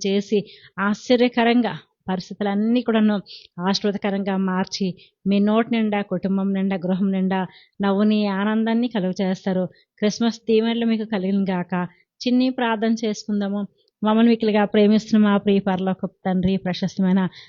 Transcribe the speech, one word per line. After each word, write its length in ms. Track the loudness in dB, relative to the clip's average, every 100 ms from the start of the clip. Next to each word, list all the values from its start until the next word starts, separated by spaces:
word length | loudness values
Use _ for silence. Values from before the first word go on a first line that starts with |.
| 0
చేసి 380 | -2 0 -2 -2 -12 -18 -4
ఆశ్చర్యకరంగా 960 | -4 -4 0 2 2 2 2 2 0 -6 -14 _ -6
పరిస్థితులన్నీ 760 | -6 -6 -6 -4 -2 0 0
కూడాను 380 | 0 2 2 0 -4 -18 -18 -6
ఆశీర్వాదకరంగా 760 | -2 -2 -2 -2 -4 -2 -2 -2
మార్చి 580 | 0 -2 -4 -4 -6 -6 -16 _ -2
మీ 120 | 2
నోటి 300 | 2 2 2
నిండా, 300 | 0 0 -2
కుటుంబం 500 | -2 -4 -2 -2 -2
నిండా, 240 | -2 -2 -2
గృహం 360 | -2 0 0
నిండా 340 | 0 0 -2 -4 -10 _ -4
నవ్వుని 440 | -2 2 2 2 0
ఆనందాన్ని 640 | -2 -2 0 0 0 -2
కలుగ 240 | -2 -2 -2
చేస్తారు. 460 | -2 -2 -2 -2 -4 -8 _ _
క్రిస్మస్ 420 | -4 0 -2 -2 0
దీవెనలు 380 | 2 2 0 -2
మీకు 180 | -2
కలిగిన 400 | -2 -4 -2 0 0
గాక. 380 | -2 -4 -4 -6 -10 _ _ 0
చిన్ని 240 | 2 0
ప్రార్థన 440 | 0 -2 0 0 0
చేసుకుందాము. 600 | -2 -6 -4 -4 -2 -4 -6 _ _ _
మమ్మల్ని 280 | 0 4 4
మిక్కిలిగా 340 | 4 2 2
ప్రేమిస్తున్న 600 | 2 4 4 4 2 4
మా 120 | 4 4
ప్రియ 220 | 2 2
పరలోకపు 560 | 0 -2 -2 -4 -6 -6 -2
తండ్రి, 300 | 0 0 0
ప్రశస్తమైన 720 | -2 -4 -4 0 2 2 0 -6